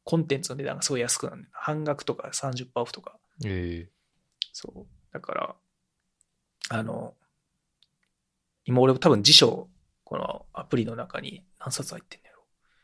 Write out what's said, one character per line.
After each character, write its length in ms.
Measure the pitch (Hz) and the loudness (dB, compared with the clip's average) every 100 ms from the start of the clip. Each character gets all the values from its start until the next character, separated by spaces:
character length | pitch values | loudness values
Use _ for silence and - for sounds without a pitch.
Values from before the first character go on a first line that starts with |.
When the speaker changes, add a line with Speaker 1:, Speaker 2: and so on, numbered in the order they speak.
Speaker 1:
コ 140 | - 165 | -2 0
ン 80 | 156 | 0
テ 100 | 135 | -2
ン 60 | |
ツ 80 | - | -4
の 60 | 139 | -6
値 80 | |
段 120 | 139 139 | -6 -4
が 60 | |
す 80 | - | -2
ご 80 | 127 | 0
い 20 | |
安 160 | 120 - | 0 -2
く 100 | - | -4
な 60 | - | -10
る 60 | |
ね 0 | |
ん。 40 | - | -18
半 320 | - - 151 | -8 -4 -2
額 180 | 151 147 | -2 -2
と 120 | - | -4
か 180 | - - | -6 -6
三 200 | - 135 | -6 -6
十 140 | 123 127 | -6 -6
パ 140 | 120 | -6
ー 20 | |
オ 40 | 120 | -6
フ 60 | |
と 80 | - | -8
か。 180 | - - _ - | -16 -20 _ -6
Speaker 2:
へ 40 | 110 | -4
ー。 400 | 92 87 85 87 _ _ _ _ - - | -2 -2 -6 -10 _ _ _ _ -12 -12
Speaker 1:
そ 160 | - - | -12 -16
う。 180 | - 208 - _ | -18 -20 -20 _
だ 80 | - | -14
か 140 | - | -8
ら、 220 | - - - _ _ _ _ _ _ _ _ _ _ - | -6 -6 -10 _ _ _ _ _ _ _ _ _ _ -8
あ 120 | 113 | -6
の、 320 | 110 117 120 - _ _ _ _ _ _ _ _ _ _ _ _ _ _ | -6 -8 -10 -16 _ _ _ _ _ _ _ _ _ _ _ _ _ _
今 160 | - 123 | 2 6
俺 180 | 131 127 | 6 8
多 100 | 165 | 6
分 120 | 113 | 6
辞 100 | 101 | 8
書、 340 | 147 123 98 - _ _ _ | 10 8 4 -6 _ _ _
こ 120 | - - | -10 -8
の 300 | - - - | -6 -8 -12
ア 120 | - | -16
プ 140 | - 123 | -2 -2
リ 60 | |
の 120 | 113 113 | 0 -6
中 240 | - - | -10 -10
に 240 | - - - - | -10 -14 -20 -14
何 120 | 135 | -8
冊 240 | - 123 | -8 -8
入 60 | - | -12
っ 40 | |
て 120 | - - | -16 -20
ん 40 | |
の 40 | _ | _
や 60 | |
ろ。 100 | _ _ _ _ _ | _ _ _ _ _